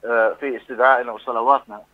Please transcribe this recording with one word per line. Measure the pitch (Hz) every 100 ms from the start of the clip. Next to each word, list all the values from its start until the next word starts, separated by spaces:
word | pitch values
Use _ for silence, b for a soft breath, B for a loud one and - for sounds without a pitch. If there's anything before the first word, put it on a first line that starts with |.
آه، | 113 117 110
في | - 143 117
استدعائنا | - 120 127 131 120
وصلواتنا | 107 - 117 120 135 - 107 -